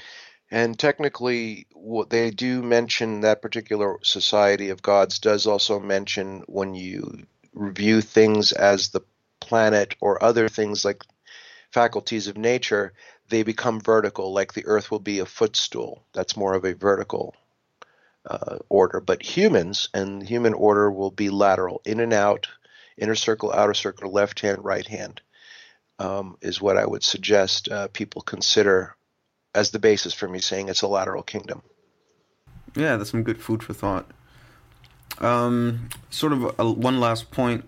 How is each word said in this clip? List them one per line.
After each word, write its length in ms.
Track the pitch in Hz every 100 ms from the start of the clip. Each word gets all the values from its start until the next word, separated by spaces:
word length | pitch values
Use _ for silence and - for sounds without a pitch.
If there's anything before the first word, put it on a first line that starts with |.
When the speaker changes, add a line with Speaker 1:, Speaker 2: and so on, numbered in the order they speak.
| - - - _ _
Speaker 1:
And 280 | 113 117 113
technically, 880 | 151 139 143 - 123 120 113 107 -
what 380 | _ 104 113 101
they 200 | 117 117
do 320 | 98 127 127
mention, 600 | 120 120 117 - 113 107
that 200 | 107 107
particular 540 | 110 113 101 104 101 87
society 680 | - 98 - 104 101 101 101
of 140 | 95
gods 360 | - 101 95 -
does 280 | 110 104 107
also 340 | 101 - 101
mention 640 | 98 98 101 - 95 95 -
when 280 | 98 95
you 520 | 92 92 95 - - - _ _
review 480 | - 101 92 104 110
things 500 | 104 - 107 107 -
as 380 | - 98 98 -
the 100 | 95 - _ _ _
planet 560 | - 117 107 107 98 -
or 220 | 101 98
other 260 | 107 117 110
things 360 | - 107 104
like 180 | 101 98 - _ _ - - - _
faculties 560 | - 117 110 - 113 101
of 80 | 101
nature, 560 | 117 127 - 104 98 - - _ _
they 120 | 113
become 380 | 107 110 123 110
vertical, 520 | 104 110 104 - 95
like 200 | 98 98
the 140 | - -
earth 260 | 107 -
will 80 | 107
be 180 | 98 101
a 80 | 92
footstool. 800 | - 110 - - 62 58 - _
That's 240 | - 92 107
more 180 | 98
of 100 | 95
a 100 | 92
vertical, 600 | 87 98 98 98 - - - _ _ _ _ - _ _ _
uh, 340 | - - - - -
order. 320 | 98 92 95
But 220 | 90 92
humans 640 | - - 214 113 87 101 -
and 300 | - 98 98
human 320 | 98 120 117
order 340 | 104 104 104 104
will 220 | 98 98
be 200 | 95 101
lateral, 520 | 98 101 92 92 -
in 140 | - 110
and 140 | 117
out, 340 | 107 101 101 - - _ - - -
inner 200 | 107 110
circle, 360 | - 110 104
outer 220 | - 104
circle, 380 | 101 101 92 98
left 260 | 101 101 -
hand, 260 | 104 95
right 220 | 101 101 -
hand, 340 | 104 104 - - _ - - - _ _ -
um, 380 | 95 98 95 -
is 220 | 101 90
what 140 | 98 95
I 100 | 104
would 160 | 104
suggest, 680 | - 98 95 104 95 - -
uh, 200 | 104 98
people 340 | - 101 -
consider 720 | - 95 - 110 101 92 95 - _ _ _ _ _
as 160 | - 104
the 80 | 107
basis 360 | 110 101 87
for 140 | - 95
me 120 | 92
saying 280 | - 95 98
it's 140 | 92
a 60 | 98
lateral 340 | 98 95 98
kingdom. 400 | - 107 - - - _ _ _ _ _ _ _ _ - -
Speaker 2:
Yeah, 220 | - 156 117
that's 140 | 104
some 120 | 117
good 180 | 113 110
food 220 | - 113
for 100 | -
thought. 380 | 104 101 92 - - _ _ - _ _ _ - _ - -
Um, 720 | 120 120 120 120 120 117 117 - -
sort 220 | - 156
of 260 | 139 120 -
a, 140 | 113
one 260 | 107 123 127
last 320 | 117 113 -
point 340 | - 123 113